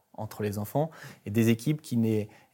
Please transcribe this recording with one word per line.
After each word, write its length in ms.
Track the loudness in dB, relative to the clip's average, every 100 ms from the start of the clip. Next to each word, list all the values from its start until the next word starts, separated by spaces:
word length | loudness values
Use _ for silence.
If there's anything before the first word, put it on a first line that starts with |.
| _ -12
entre 280 | -10 -6
les 160 | -4 -4
enfants, 320 | -4 -2 -2 -6 -20 -14 -2
et 60 |
déséquilibre 500 | 4 4 4 0 -2
qui 160 | -2 0
n'est, 320 | 2 2 -2 -10 _